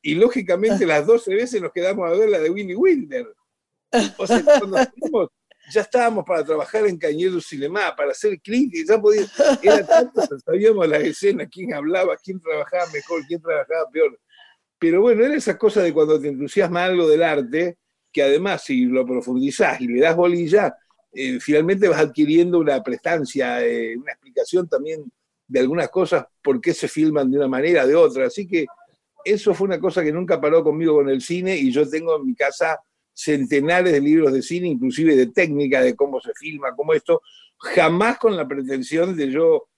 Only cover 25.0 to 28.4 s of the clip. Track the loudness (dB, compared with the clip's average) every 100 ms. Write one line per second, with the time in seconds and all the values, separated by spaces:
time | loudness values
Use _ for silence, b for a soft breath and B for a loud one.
25 | -14 _ _ _ _ -2 0 -2 -2 -2
26 | 0 -2 -4 _ -2 -2 -2 -4 -4 -2
27 | 0 0 0 0 0 -2 0 2 4 4
28 | 4 2 -4 -4